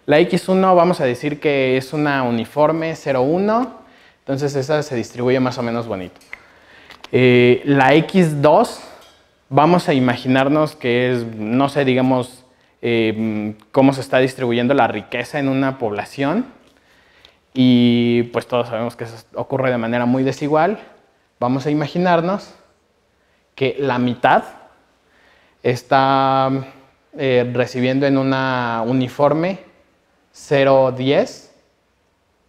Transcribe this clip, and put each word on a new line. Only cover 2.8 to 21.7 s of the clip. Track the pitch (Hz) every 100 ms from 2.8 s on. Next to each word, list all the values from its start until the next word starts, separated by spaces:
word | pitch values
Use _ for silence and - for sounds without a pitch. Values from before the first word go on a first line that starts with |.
| 160 156
cero | 147 131
uno, | 131 180 208 226 254 - - _ _ _
entonces | - 135 143 139
esa | 131 151
se | 143 120
distribuye | 107 120 123 131
más | 127 123
o |
menos | 117 117 113
bonito. | 95 90 - _ - _ _ _ - - - -
Eh, | 123 127 123 123 120
la | 143 139 131
X | 151 160 190 165 147
dos | 147 180 240 - - - - _ _ _ -
vamos | 135 156 175 180
a |
imaginarnos | 139 127 120 127 131 135 151 151
que | - 127 123 127
es, | 123
no | 113 107 107 123 139
sé, | 151
digamos, | 135 127 131 131 120 - _ _ _ _
eh, | 117 113 110 107 110 107 107 107 _
cómo | 135 135
se | 135
está | - 131
distribuyendo | 135 131 120 117 120
la | 139 117
riqueza | 107 - 123 120 151
en | 135
una | 135 135 135
población | 113 104 - - 139 208 247 - _ _ _ _ _ _ _ _ _
y | 131 127 123 120 120 120 120 117
pues | 120 -
todos | 123 120
sabemos | 113 120 -
que |
eso | 113 113 -
ocurre | - - 131 131
de | 123
manera | 113 120 120
muy | 131
desigual. | 131 127 147 156 175 214 - _ _ _ _ -
Vamos | 120 131
a | 147